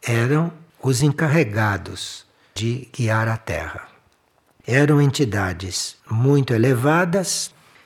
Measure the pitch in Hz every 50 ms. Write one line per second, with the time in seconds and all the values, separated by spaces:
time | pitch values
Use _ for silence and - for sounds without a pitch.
0 | - - 117 117 127 127 143 151 165 170 165 - - _ _ _ - 135 135 113
1 | 143 147 139 - 160 156 139 170 151 113 101 107 110 104 98 98 87 - 95 -
2 | - - - - - _ _ _ _ _ - - 107 117 120 127 127 - - -
3 | 120 110 110 110 110 113 113 113 - - 87 78 80 82 - - - - _ _
4 | _ _ _ _ _ _ _ _ _ _ _ _ - - 120 131 147 143 151 143
5 | 143 139 127 - 147 110 95 101 101 92 90 80 95 92 - - - - - _
6 | _ - 110 110 123 135 143 143 135 - 123 110 113 131 135 117 120 147 156 170
7 | 180 170 170 202 180 - - - - - _ _ _ _ _ _ _